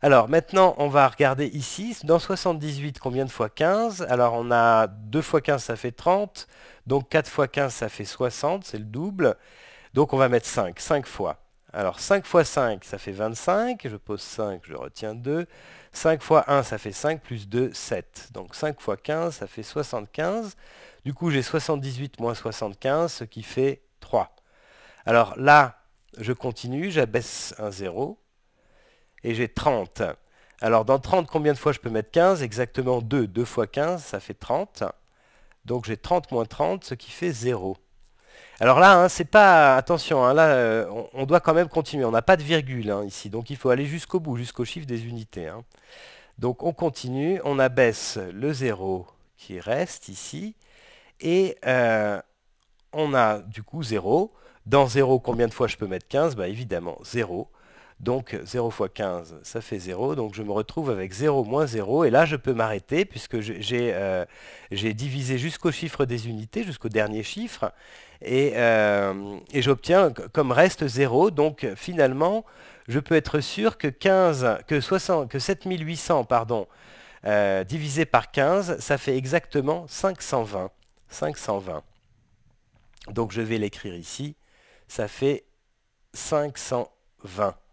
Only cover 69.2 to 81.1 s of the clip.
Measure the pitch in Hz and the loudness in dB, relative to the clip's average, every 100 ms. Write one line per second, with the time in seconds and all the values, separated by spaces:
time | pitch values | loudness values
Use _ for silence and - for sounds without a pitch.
69.2 | 101 101 - 143 131 135 - 180 185 120 | -8 -12 -6 -2 2 0 4 4 4 2
70.2 | - - 139 123 180 - 147 120 139 120 | -6 -2 0 4 4 4 -4 0 2 4
71.2 | 190 151 151 151 123 95 - 175 135 131 | 2 2 0 0 -8 -8 -10 2 2 4
72.2 | 165 214 214 - - - - 120 143 165 | 0 0 -6 -20 -20 -20 -4 -4 2 0
73.2 | - 151 135 - 220 - 151 - 196 190 | 2 -4 -4 -2 -2 0 -6 -2 2 4
74.2 | 180 147 127 104 - 147 127 190 - 175 | 4 2 0 0 -2 -4 0 -2 0 -2
75.2 | 127 139 - 196 190 180 156 165 - 160 | -2 -6 -4 -4 -4 -6 -6 -8 0 0
76.2 | 117 120 113 117 95 _ - - - - | 2 0 0 -4 -4 _ -20 -20 -20 -10
77.2 | 101 104 101 95 95 156 151 139 160 120 | 0 2 2 0 -2 -6 -4 -2 2 2
78.2 | - - 139 190 180 165 - 143 - 131 | 0 0 2 2 -2 -6 -2 -4 0 -4
79.2 | 131 165 - 151 135 165 165 - 196 185 | 0 -4 -2 -4 -2 -4 -6 -6 -4 -4
80.2 | - 135 110 101 92 _ _ _ _ | -6 -4 -4 -6 -10 _ _ _ _